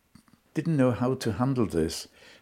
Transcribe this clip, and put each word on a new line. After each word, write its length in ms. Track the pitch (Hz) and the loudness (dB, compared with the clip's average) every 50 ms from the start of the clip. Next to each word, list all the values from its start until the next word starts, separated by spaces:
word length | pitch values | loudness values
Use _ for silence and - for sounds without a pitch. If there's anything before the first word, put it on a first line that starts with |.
| _ _ _ - _ _ _ _ _ _ _ | _ _ _ -20 _ _ _ _ _ _ _
didn't 240 | - 147 170 160 | -4 -2 0 2
know 140 | 139 127 127 | 4 4 2
how 240 | 113 95 120 127 131 | 2 2 0 0 0
to 180 | 131 - 117 101 | -2 -2 -4 -2
handle 320 | 87 123 135 139 123 113 | 0 -2 0 2 0 0
this, 440 | 87 82 82 78 85 - - - - _ - - - - - | 0 2 0 0 0 -2 -8 -12 -14 _ -20 -20 -20 -20 -20